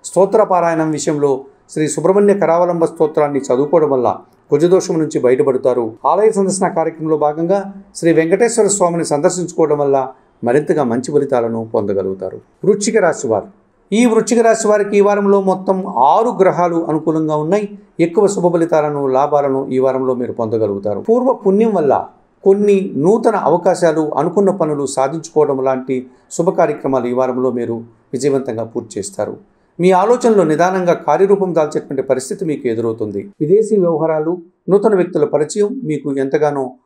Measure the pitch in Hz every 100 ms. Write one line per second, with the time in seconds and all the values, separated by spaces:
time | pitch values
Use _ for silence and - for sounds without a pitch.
0 | - 170 190 220 196 180 170 160 160 151
1 | - 151 143 135 - _ _ - 151 -
2 | 160 196 202 202 160 170 175 170 165 -
3 | 156 156 147 143 131 127 147 170 151 131
4 | 113 92 - _ _ 147 170 185 - 165
5 | 151 - 123 131 139 127 127 123 113 113
6 | 135 175 220 196 190 - 180 175 160 160
7 | 156 151 147 151 170 196 196 - - -
8 | 165 156 160 190 233 233 202 - 175 170
9 | 156 143 175 180 165 - 156 147 139 135
10 | 127 - _ _ 117 135 147 156 127 120
11 | 131 147 135 123 117 113 113 117 101 98
12 | 95 95 92 - _ _ 170 202 220 214
13 | 175 147 127 104 - _ _ _ _ 208
14 | 240 220 220 240 226 226 208 208 202 202
15 | 202 202 202 202 190 185 190 190 190 117
16 | 135 180 240 202 180 151 175 170 170 156
17 | 160 160 156 151 156 208 202 208 - -
18 | 170 190 196 196 175 170 165 160 147 143
19 | 139 131 143 147 139 135 143 131 131 131
20 | 131 123 120 104 113 113 107 101 104 101
21 | - 233 254 247 202 196 226 196 147 107
22 | - _ _ _ 190 196 208 196 190 127
23 | 160 226 233 202 135 170 185 170 170 156
24 | 151 - 160 175 196 190 156 143 139 135
25 | 135 160 156 151 147 135 131 131 131 127
26 | 127 _ _ - 170 180 160 147 139 131
27 | 120 123 127 123 127 120 117 117 117 _
28 | _ 127 139 135 127 113 113 120 110 107
29 | 95 - 104 - _ _ _ - 175 185
30 | 208 240 240 208 160 151 175 185 175 165
31 | - 156 190 196 185 160 151 151 - 135
32 | 131 127 - 208 165 139 123 110 117 113
33 | 107 101 - _ 151 202 214 214 175 156
34 | 160 156 156 180 - _ - 196 220 196
35 | 170 156 147 147 151 143 208 131 143 147
36 | 143 139 135 147 147 143 127 -